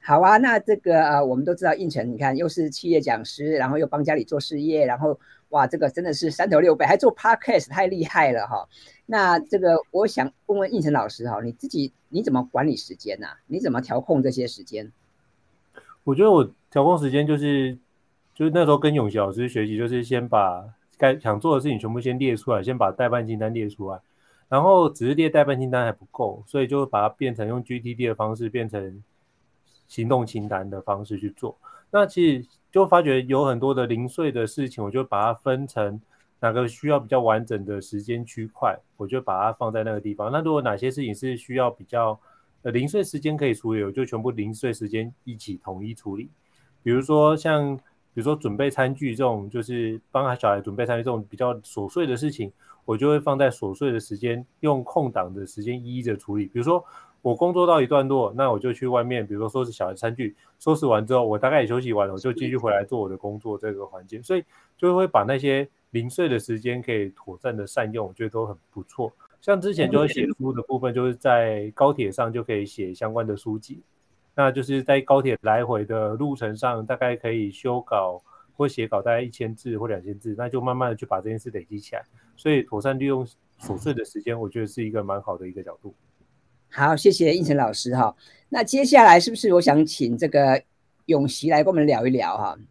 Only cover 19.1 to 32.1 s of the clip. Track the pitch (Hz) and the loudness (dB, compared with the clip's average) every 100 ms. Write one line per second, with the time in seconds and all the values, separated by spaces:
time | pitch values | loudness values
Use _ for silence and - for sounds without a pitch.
19.1 | 104 98 101 123 117 107 107 117 123 120 | 0 -2 -2 -4 -2 -2 -2 -2 -4 -2
20.1 | 127 120 113 98 90 104 - _ _ 135 | -4 0 2 2 -2 -12 -20 _ _ 2
21.1 | 139 117 107 165 143 143 117 110 117 123 | 2 -2 -2 2 0 0 -4 -4 -4 -4
22.1 | 123 135 113 - 110 95 127 101 95 123 | -2 -2 -2 -2 -2 -2 0 0 0 0
23.1 | 120 110 110 110 117 107 104 98 95 _ | 0 -4 -4 -4 -4 -8 -8 -10 -12 _
24.1 | _ _ _ _ 131 170 190 165 - 120 | _ _ _ _ 2 6 6 6 0 -2
25.1 | 147 160 156 143 131 131 127 120 104 - | 2 4 4 4 2 0 0 0 -4 -12
26.1 | - 117 104 107 143 127 139 139 104 107 | -6 -6 -6 -6 -2 0 0 0 0 0
27.1 | - 131 113 107 123 117 123 117 117 123 | 0 -6 -4 -6 -6 -6 -8 -8 -4 -4
28.1 | 110 110 110 113 120 110 104 98 95 104 | -2 -4 -4 -6 -6 -6 -8 -10 -14 -20
29.1 | _ _ _ _ _ _ _ _ - 113 | _ _ _ _ _ _ _ _ -6 0
30.1 | 131 113 113 104 98 95 98 95 101 104 | 0 0 -6 -6 -6 -6 -12 -6 -6 -6
31.1 | 104 101 - 123 - - - _ 202 202 | -8 -10 -10 -12 -12 -20 -20 _ 2 2